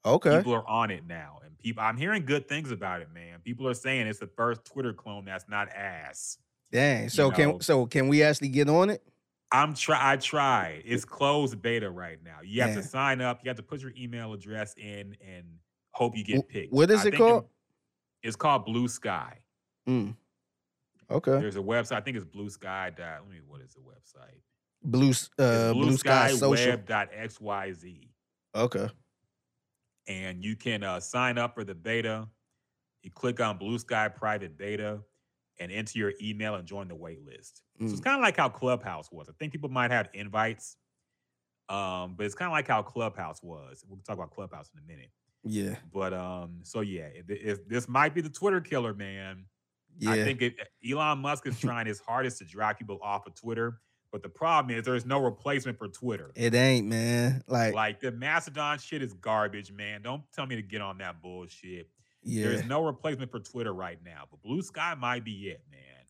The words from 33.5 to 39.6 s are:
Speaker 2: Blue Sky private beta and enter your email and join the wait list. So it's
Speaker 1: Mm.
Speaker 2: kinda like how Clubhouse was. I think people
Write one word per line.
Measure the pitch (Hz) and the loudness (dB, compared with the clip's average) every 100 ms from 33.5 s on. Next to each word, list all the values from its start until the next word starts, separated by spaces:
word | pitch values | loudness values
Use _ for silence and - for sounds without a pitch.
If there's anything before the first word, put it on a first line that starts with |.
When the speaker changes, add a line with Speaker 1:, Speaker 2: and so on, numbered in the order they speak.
| 95 | -2
Speaker 2:
Blue | 98 117 | -4 -6
Sky | 117 117 107 | -2 0 0
private | 101 107 107 90 76 | -2 -2 -2 -6 -10
beta | 101 104 104 104 107 _ _ _ _ _ | -8 -6 -6 -8 -12 _ _ _ _ _
and | 87 | -10
enter | 101 110 113 | -8 -6 -2
your | 101 101 | -2 -2
email | 104 107 107 101 | -8 -6 -4 -6
and | 85 | -8
join | 98 95 | -12 -10
the | |
wait | 82 82 80 | -12 -14 -14
list. | 71 58 - - _ _ | -18 -20 -20 -20 _ _
So | 113 | -6
it's | 101 | -2
Speaker 1:
Mm. | |
Speaker 2:
kinda | 254 277 | 0 4
like | 226 175 | 4 4
how | 135 | 0
Clubhouse | - 127 123 104 82 76 | 2 0 0 -2 -10 -12
was. | 82 - | -18 -20
I | - | -10
think | 151 | -8
people | 147 | -6